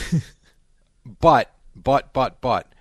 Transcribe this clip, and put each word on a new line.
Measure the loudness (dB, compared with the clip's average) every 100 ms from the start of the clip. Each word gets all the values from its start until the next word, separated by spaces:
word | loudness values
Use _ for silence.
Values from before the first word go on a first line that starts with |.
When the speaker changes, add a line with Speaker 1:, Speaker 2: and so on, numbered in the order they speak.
| -4
Speaker 1:
<laughs> | -4 -4 _ _ _ _ _ _ _ -20 0
Speaker 2:
But, | 4 4 0 _ -20
but, | -10 -2 -2 -2
but, | -4 -4 -4
but, | -4 -4 -6 _